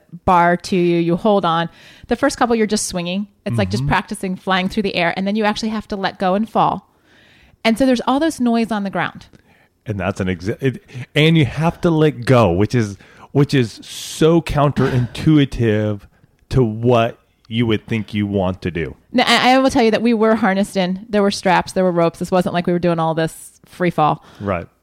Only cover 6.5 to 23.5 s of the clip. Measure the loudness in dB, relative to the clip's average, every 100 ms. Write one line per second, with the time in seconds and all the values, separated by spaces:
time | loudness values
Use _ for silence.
6.5 | 0 0 -2 -8 _ _ _ _ _ _
7.5 | _ -2 2 2 2 0 0 0 0 0
8.5 | 0 -2 -4 -6 -4 -6 -8 -20 -20 _
9.5 | _ _ _ -10 -6 -4 -4 -4 -4 -6
10.5 | -4 -4 -4 -10 -18 -8 0 4 4 2
11.5 | 0 -2 0 0 2 2 0 2 4 4
12.5 | 2 0 0 -2 -6 -18 -20 -4 0 2
13.5 | 2 0 -4 -18 -14 -10 0 2 2 0
14.5 | 0 0 2 0 0 -2 -2 2 4 4
15.5 | 0 0 0 0 -4 -10 _ _ _ -4
16.5 | 0 0 0 2 2 2 -4 _ _ -8
17.5 | -2 0 0 -2 -6 -4 -4 -2 0 -2
18.5 | -2 -6 -6 -8 -10 _ 0 2 2 4
19.5 | 4 4 2 2 2 2 2 2 2 2
20.5 | 0 -2 -2 -2 -4 -4 0 0 0 0
21.5 | 0 0 0 0 2 0 0 -2 0 0
22.5 | -2 -2 0 0 0 -2 -2 -4 -6 -20